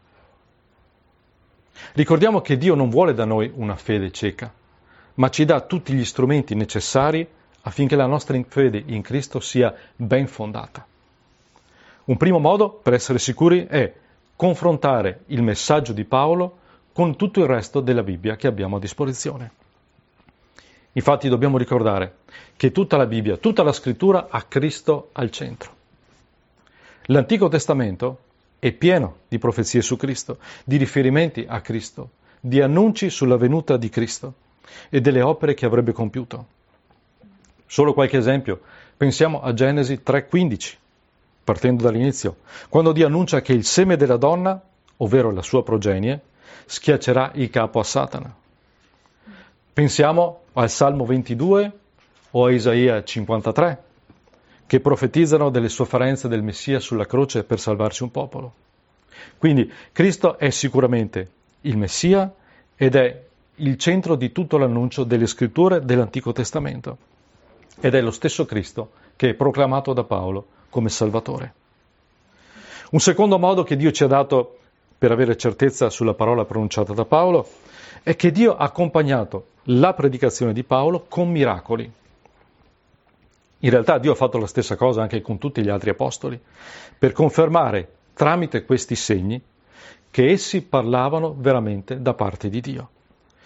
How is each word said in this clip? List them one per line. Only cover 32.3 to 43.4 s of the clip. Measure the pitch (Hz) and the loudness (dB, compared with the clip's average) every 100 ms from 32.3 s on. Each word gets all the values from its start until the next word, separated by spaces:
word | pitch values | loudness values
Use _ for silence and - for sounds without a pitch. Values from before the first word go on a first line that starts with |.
| _ | _
di | 127 135 | 0 2
annunci | 135 160 220 214 190 | 4 4 2 2 -4
sulla | - 131 123 | 0 2 4
venuta | 123 156 156 127 | 4 2 0 0
di | 113 | 0
Cristo | - 117 - 135 - _ _ - - - | -4 -4 -6 -16 -20 _ _ -20 -20 -4
e | 143 | 0
delle | 127 127 | 2 4
opere | 131 156 151 | 2 0 -2
che | 139 117 | 0 0
avrebbe | 117 120 | 2 0
compiuto. | 110 110 127 123 117 117 _ _ _ _ _ _ _ _ _ _ _ _ | -2 -4 -8 -12 -16 -18 _ _ _ _ _ _ _ _ _ _ _ _
Solo | - 147 | 0 2
qualche | 139 135 135 | 2 2 2
esempio, | 117 135 127 92 - - - - | 2 0 -2 -8 -10 -20 -14 -2
pensiamo | 139 135 160 147 | 0 2 0 0
a | 131 | -4
Genesi | 117 131 147 127 131 | 0 2 2 -2 -4
tre | - 135 - | -2 -2 0
quindici, | 175 175 104 - - _ _ _ _ _ _ | 0 0 -2 -10 -18 _ _ _ _ _ _
partendo | - 107 127 123 | -4 0 0 2
dall'inizio, | 117 110 135 135 101 - - - - | 2 2 -2 -2 -6 -8 -18 -20 -2
quando | 156 165 | 2 4
Dio | 156 156 | 4 2
annuncia | 160 180 143 | 2 0 0